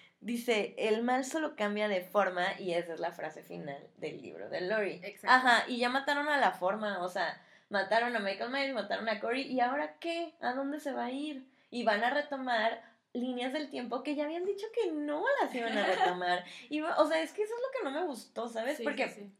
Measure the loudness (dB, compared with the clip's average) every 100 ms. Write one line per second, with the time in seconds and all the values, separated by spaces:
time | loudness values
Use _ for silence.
0 | -20 _ -4 -2 2 2 0 0 2 4
1 | 4 2 0 -2 -2 0 0 2 2 0
2 | 2 4 4 2 0 -2 -2 -2 -2 -4
3 | -6 -6 -10 -10 -12 -10 -10 -12 -14 -12
4 | -10 -10 -12 -12 -6 -4 0 0 0 -4
5 | -12 -2 6 6 8 6 4 0 2 2
6 | 2 2 2 4 4 4 0 0 -2 -2
7 | -2 -2 -4 -6 -16 -20 -2 -2 4 4
8 | 4 0 0 -2 -2 0 0 -2 -2 -2
9 | 0 -2 0 -2 0 2 2 2 -2 -4
10 | -4 -4 -4 -4 -4 -2 -2 -4 -4 -4
11 | -4 -4 -6 -8 -14 _ _ -2 2 2
12 | 2 0 -2 -4 0 2 2 -2 -8 _
13 | _ -4 -2 -2 -2 -2 -4 -6 -4 -4
14 | -2 -2 -2 -2 -2 -2 -2 0 0 0
15 | -2 0 2 2 0 -2 -2 0 2 4
16 | 2 2 2 0 -2 -14 -6 -4 2 2
17 | 4 2 0 -2 -4 -2 -4 -2 -4 -2
18 | -2 -4 -10 -8 -6 -4 -4 -2 -2 -2
19 | -2 -6 -16